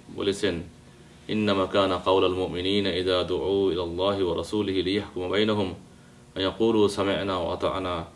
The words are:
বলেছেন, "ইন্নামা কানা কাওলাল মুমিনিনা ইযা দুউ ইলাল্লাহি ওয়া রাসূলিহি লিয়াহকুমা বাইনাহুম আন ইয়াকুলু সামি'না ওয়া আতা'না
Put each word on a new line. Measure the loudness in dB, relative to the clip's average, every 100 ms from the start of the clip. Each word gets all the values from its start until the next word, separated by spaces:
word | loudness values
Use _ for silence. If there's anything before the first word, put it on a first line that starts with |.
| -14
বলেছেন, | -4 -2 0 0 -2 -6 -14 -20 -20 -20 -16 -4
"ইন্নামা | 0 2 2 2
কানা | 2 2 2
কাওলাল | 2 4 4
মুমিনিনা | 2 -2 -2 0 0 0
ইযা | 0 0 0
দুউ | 0 -2 0 2 2
ইলাল্লাহি | 0 -2 -2 0 0
ওয়া | 0 -2
রাসূলিহি | -2 -2 0 0
লিয়াহকুমা | 0 -2 -2 -6 -2
বাইনাহুম | 0 2 2 -2 -6 -14 -20 -20 -20 -12
আন | -4
ইয়াকুলু | -4 0 2 4 4
সামি'না | 2 0 0 -2 -2
ওয়া | -2
আতা'না | -2 -2 -2 -4 -4 -6